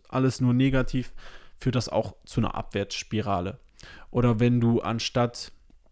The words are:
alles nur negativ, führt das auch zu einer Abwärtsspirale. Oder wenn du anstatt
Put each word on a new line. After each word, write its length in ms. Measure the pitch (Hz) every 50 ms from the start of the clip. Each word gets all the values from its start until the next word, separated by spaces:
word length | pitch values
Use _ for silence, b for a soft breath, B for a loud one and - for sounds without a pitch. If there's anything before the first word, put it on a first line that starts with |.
| - -
alles 320 | - 131 131 131 - -
nur 120 | 131 123 120
negativ, 600 | 123 131 135 131 131 127 - - 127 120 - B B B B B B B B B -
führt 160 | - 131 117
das 140 | 123 - -
auch 260 | - 104 113 101 - - -
zu 160 | - - 120
einer 140 | 110 - -
Abwärtsspirale. 1040 | - - - - 101 101 - - - - - 110 107 104 104 98 90 87 98 - - - - B B B B B B B B
Oder 300 | - 123 120 120 117 107
wenn 220 | 120 120 123 120
du 200 | 117 117 117 113
anstatt 680 | - 98 113 113 - - - 127 120 120 - - - - - - - - - - _ _